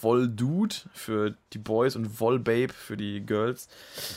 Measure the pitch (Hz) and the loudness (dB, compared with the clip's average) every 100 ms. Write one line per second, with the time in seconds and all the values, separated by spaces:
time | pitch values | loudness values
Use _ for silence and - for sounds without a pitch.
0 | 110 120 123 110 123 170 214 - - - | 4 4 4 0 0 2 0 -2 -10 -12
1 | - 107 104 - _ 110 107 110 131 120 | -4 0 0 -4 _ -10 -2 2 2 0
2 | 110 107 113 127 120 113 127 - - 104 | -4 0 2 2 4 2 2 -4 -10 -6
3 | 101 101 101 107 113 127 - - - - | -4 -6 -2 0 0 -2 -12 -20 -16 -12
4 | - | -10